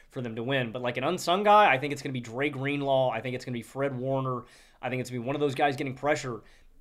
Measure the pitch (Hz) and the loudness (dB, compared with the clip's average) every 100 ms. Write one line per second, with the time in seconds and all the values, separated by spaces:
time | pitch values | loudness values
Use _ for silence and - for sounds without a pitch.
0 | - 139 120 113 117 139 117 123 123 123 | -14 -10 -8 -6 -2 0 -2 -2 -4 -2
1 | 135 180 - 180 208 208 202 131 147 139 | -2 0 0 4 8 8 8 4 0 -4
2 | 143 131 117 117 147 135 139 143 139 135 | -6 -6 -6 -2 -2 -2 -4 -2 2 4
3 | 127 113 127 123 135 120 113 135 139 123 | 2 0 -6 -8 -6 -8 -8 -4 -4 -2
4 | 131 135 131 123 - - - - 127 127 | -2 -2 -2 -6 -8 -20 -20 -10 -6 -4
5 | 120 123 117 147 147 131 147 135 143 127 | -4 -6 -4 -2 0 2 0 0 -6 -4
6 | 147 151 131 110 - - - - | 0 0 -2 -10 -12 -20 -20 -12